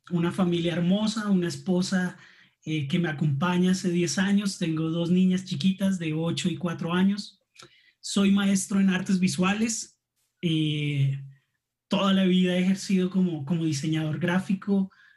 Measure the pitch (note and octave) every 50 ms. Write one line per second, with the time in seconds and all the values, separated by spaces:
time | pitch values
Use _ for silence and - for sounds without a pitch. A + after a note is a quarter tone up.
0 | - - F3+ E3 E3+ F3 - G3 F#3 F3 F3 E3+ E3 E3+ E3+ F3 E3+ F3 G3 G#3
1 | A3 G#3+ A3 A3 G#3 G3+ G3 F3+ F3 E3+ C#3 - - F#3 F3+ F3+ F#3 - F#3+ F3+
2 | F#3 F3 - - - - - - - _ _ _ - D#3 D#3 D#3 C#3 C#3 F3 E3+
3 | E3+ D#3 D3+ C#3 E3+ D3+ C3+ C3+ F3+ F3+ F3+ F3+ F3+ F#3 F#3 F#3 - F3+ E3+ F3
4 | E3+ E3+ - G3 F#3+ G3 G3+ G3+ G#3 G3 - - F3+ D#3+ D#3+ D#3 D#3+ D#3+ E3 E3+
5 | E3+ E3 F3+ F3+ F#3 F#3 F#3 F#3 - - - C#3 - F#3+ F#3+ - G3 F#3+ F#3+ E3+
6 | E3 D#3 D3+ D#3+ E3 E3+ - - - E3+ D3 C#3 E3+ E3+ E3 - E3 E3 F3 F#3
7 | F#3+ G3 G3+ G3+ - - - _ _ _ _ - - - _ _ _ _ _ _
8 | - - - G3+ G3 G3 G3 G3+ G3 G3 G3+ F#3+ - - G3+ G3 G3 F#3+ F#3 F3+
9 | F#3 - F#3+ F3+ F#3 F3+ - - F3+ F#3+ G3+ G#3+ A3+ C#4+ E4 - - - _ _
10 | _ _ _ _ _ _ _ - - E3+ D#3+ D#3 D#3 D3+ D3+ D3+ D3 D3 D3 C#3
11 | C#3 C#3 C#3 C#3 - - - _ _ _ _ _ _ _ _ _ _ - G3 F3+
12 | G3 G3 F#3+ F#3+ F#3+ F#3 F3+ F#3 F#3 F3+ F3+ F#3 F#3 F#3+ F#3+ F#3+ - - G3 F#3
13 | F#3 F#3 F#3+ F#3 F#3 F3+ D#3+ D3+ C3+ C#3 F3+ E3 E3 D#3 C#3+ C#3 C#3 D#3 D#3+ D#3
14 | D#3 D3+ D3+ D3 E3+ E3+ F3 F#3+ F#3+ - F#3+ F#3+ - G3+ G3 G3 F#3+ F#3+ _ _
15 | - - _